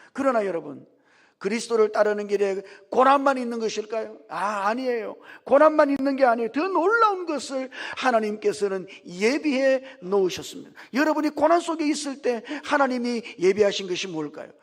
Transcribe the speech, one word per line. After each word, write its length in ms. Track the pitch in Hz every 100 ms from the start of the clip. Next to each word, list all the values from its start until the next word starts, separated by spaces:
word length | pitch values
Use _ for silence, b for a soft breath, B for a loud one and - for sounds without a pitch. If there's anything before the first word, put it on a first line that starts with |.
| b
그러나 320 | - 269 233 202
여러분, 400 | 170 151 131 - _ b b b b
그리스도를 500 | 196 226 - 233 214
따르는 360 | 220 208 208 208
길에 340 | 202 202 196 B B _
고난만 480 | 220 262 277 269 262
있는 180 | 240 233
것일까요? 640 | 220 208 214 220 214 220 -
아, 380 | 156 196 208 196
아니에요. 480 | 233 262 240 202 - B B
고난만 460 | - 269 311 302 294
있는 260 | 277 269 269
게 80 |
아니에요. 280 | 254 233 226
더 160 | 269 370
놀라운 580 | 349 349 453 440 381 339
것을 460 | 294 - 269 262 B B -
하나님께서는 880 | 254 226 214 214 208 190 202 190 165 B -
예비해 760 | 175 214 294 311 254 269 262 262 B
놓으셨습니다. 640 | 180 196 185 - 147 - - B B
여러분이 380 | 226 311 302 302
고난 280 | 294 302 349
속에 240 | 339 320 294
있을 340 | 302 277 269
때 220 | 247 233 220 285
하나님이 600 | - 285 269 254 240 240 B -
예비하신 480 | 180 196 202 196 196
것이 200 | 180 196
뭘까요? 440 | 160 151 - - _